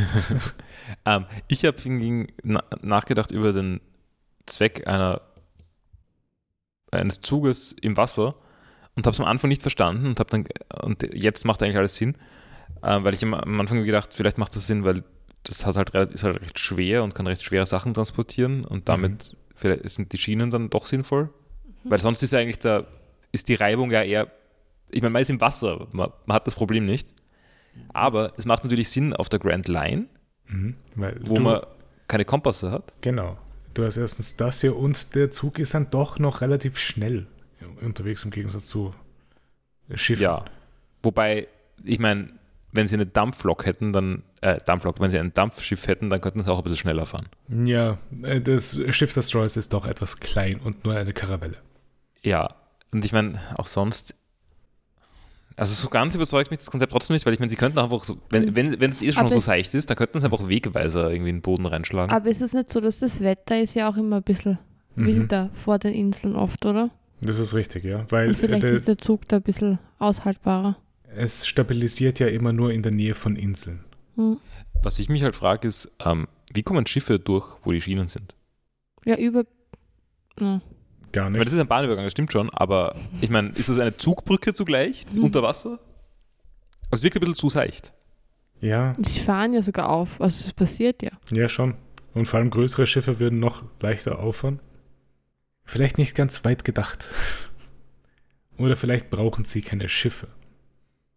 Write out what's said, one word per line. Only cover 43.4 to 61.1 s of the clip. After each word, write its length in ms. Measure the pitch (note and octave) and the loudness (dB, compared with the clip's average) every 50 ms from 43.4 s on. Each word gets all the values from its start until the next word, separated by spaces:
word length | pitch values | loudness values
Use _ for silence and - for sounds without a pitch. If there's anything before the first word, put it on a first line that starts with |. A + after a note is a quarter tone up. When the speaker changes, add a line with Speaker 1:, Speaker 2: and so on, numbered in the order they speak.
| - G2 E2 - - | 0 0 0 0 0
Speaker 1:
hätten, 260 | - F2+ - A2+ G#2+ G2+ | -2 -2 -2 -2 0 0
dann, 300 | G2 F#2+ F#2+ F#2 - - _ _ _ | 0 0 0 -2 -6 -8 _ _ _
äh, 160 | - G2 F2+ D#2 - | 0 0 0 2 2
Dampflok, 360 | - F2 F2+ - F#2 E2+ - | 0 0 0 0 -2 -2 0
wenn 100 | G2 F#2+ | 0 2
sie 80 | F2+ E2+ | 2 2
ein 160 | D#2+ F2 - | 0 0 2
Dampfschiff 520 | - G2 A2 - - - - G2+ F2+ - | 2 2 2 0 -6 -8 -6 -6 -4 0
hätten, 220 | - F#2+ - - G#2 | -2 -2 0 0 -2
dann 140 | G2 F#2 - | -2 0 -2
könnten 200 | F#2+ F#2 A2 G2 | -2 -2 -2 0
sie 80 | F#2+ | 0
auch 60 | F2+ | 0
ein 80 | F2+ E2+ | 0 0
bisschen 140 | F2 F2 D#2 | -2 -2 -2
schneller 260 | - F2 D#2 D#2 D#2 | -2 -2 -2 -2 -2
fahren. 220 | - - - - - - _ _ - A#2+ A#2 A#2+ | -4 -6 -10 -10 -12 -16 _ _ -6 -4 -2 0
Speaker 2:
Ja, 320 | B2 A#2+ A#2 A#2 A2+ G#2+ - - - - - B2 | 2 2 2 2 0 -2 -4 -8 -12 -14 -10 -6
äh, 180 | C3 C3+ C3 | -2 -2 0
das 400 | A#2+ B2+ C3+ B2+ - - - C#3+ C#3 B2+ | 2 2 2 2 2 0 -2 -2 -2 0
Schiff 240 | B2+ - D#3 C#3 - | 2 2 2 2 2
des 160 | C#3 A#2+ - | 0 -2 0
Straws 300 | - A#2 A2 G#2+ - A#2 | 2 2 2 0 0 -2
ist 160 | G#2+ - - | -4 -2 -2
doch 100 | G2+ F#2 | -2 -2
etwas 340 | - - - G2+ F#2 - - | -4 -6 -4 -6 -6 -8 -8
klein 420 | - - - G#2 G2 F#2+ F#2+ - | -6 -2 0 0 0 0 -2 -4
und 260 | - A2+ G2+ - - | -4 -8 -6 -4 -2
nur 80 | G#2+ G#2+ | -2 -2
eine 180 | G#2+ G2+ G2 G2+ | -2 -2 -4 -4
Karavelle. 460 | - - F#2+ F#2+ F2+ E2 D#2+ E2+ - - - _ _ _ _ _ _ _ _ _ _ - | -4 -4 -4 -4 -4 -6 -8 -10 -12 -16 -20 _ _ _ _ _ _ _ _ _ _ -2
Speaker 1:
Ja, 320 | G#2 F#2+ E2 D#2+ - - _ _ _ _ _ _ _ | 0 2 2 0 -2 -4 _ _ _ _ _ _ _
und 140 | - A2 G#2 | -2 -2 0
ich 80 | G#2 A#2 | 2 2
mein, 260 | A2 G#2 G#2+ - G2+ - - C3 | 2 2 0 -2 -8 -10 -10 -8
auch 100 | - - | -8 -8
sonst, 480 | - - - G2 G#2+ A2+ - - - - _ _ _ _ _ _ _ _ _ _ _ _ _ _ _ _ _ _ _ _ - - - - - _ - - | -6 -2 -2 -2 -2 -2 -6 -8 -12 -16 _ _ _ _ _ _ _ _ _ _ _ _ _ _ _ _ _ _ _ _ -20 -20 -20 -20 -20 _ -14 -8
also 180 | - A2 G2+ A2 | -4 -2 0 0
so 140 | - - B2+ | 0 0 0
ganz 260 | - A2+ A#2+ D#3+ F3 | 2 2 2 2 0
überzeugt 360 | F3+ D#3+ - - C#3 C3+ - E3 | 0 0 2 2 2 2 2 -2
mich 60 | D3+ | -8
das 100 | - - | -6 -4
Konzept 220 | - C3 B2+ - - | -2 0 0 2 2
trotzdem 220 | B2 - - D#3+ | 0 2 2 2
nicht, 120 | D#3 - | 2 4
weil 60 | B2 A2+ | 2 2
ich 80 | A2+ | 2
mein, 80 | B2 A#2 | 2 -2
sie 80 | A2+ | 0
könnten 240 | - - C3 D3+ C#3+ | 2 2 2 2 2
einfach 240 | A#2+ A#2 A#2+ A2+ - | 0 0 0 -4 -4
so, 140 | - G2+ - - - | -6 -10 -10 -4 0
wenn, 140 | - A2 A2 G#2+ | 2 4 4 4
Speaker 3:
Mhm. 40 | G#2 | 4
Speaker 1:
wenn, 260 | A#2 B2+ D#3 C3+ - | 2 2 2 2 2
wenn 100 | B2+ C3+ | 0 0
es 120 | C3+ - D3+ | 0 0 0
eh 80 | C#3 | 0
schon 120 | D3 C#3+ C3+ | 4 4 4
Speaker 3:
Aber 100 | A#2+ A#2+ | 4 4
Speaker 1:
so 60 | A#2+ | 4
Speaker 3:
es 80 | G2+ | 4
Speaker 1:
seicht 280 | A2+ G2 F2 F#2 - - | 4 2 2 2 0 -2
ist, 160 | C3+ D3+ - | -2 -2 0
dann 60 | A#2+ | 0
könnten 240 | - A#2+ - - D#3+ | 0 0 0 0 2
sie 40 | C#3 | 0
einfach 200 | C3 G#2+ G#2 G2+ F#2 | 2 2 0 0 2
Wegweiser 600 | F#2+ A#2+ - A2+ F2 - D#2 D#2+ D#2+ F2 E2 E2 | 0 0 0 0 -2 0 0 0 2 2 0 0